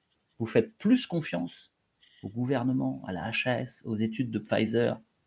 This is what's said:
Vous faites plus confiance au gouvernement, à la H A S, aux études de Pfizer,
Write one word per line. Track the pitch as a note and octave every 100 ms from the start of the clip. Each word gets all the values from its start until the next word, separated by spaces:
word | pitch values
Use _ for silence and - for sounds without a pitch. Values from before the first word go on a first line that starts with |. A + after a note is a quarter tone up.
| _ _ _ -
Vous | A2+
faites | A#2+ A2 -
plus | G#3 B3+ -
confiance | E3+ - F3 E3+ - - _ _ _ _ -
au | G2
gouvernement, | A2+ B2 C3+ B2 C3 C3 - -
à |
la | F2+ A2+
H | - B2+
A | B2
S, | B2+ -
aux | A#2 G#2+
études | A2+ A2 B2
de | A2
Pfizer, | - G#2+ A2 A2+ A#2 A2+ _ _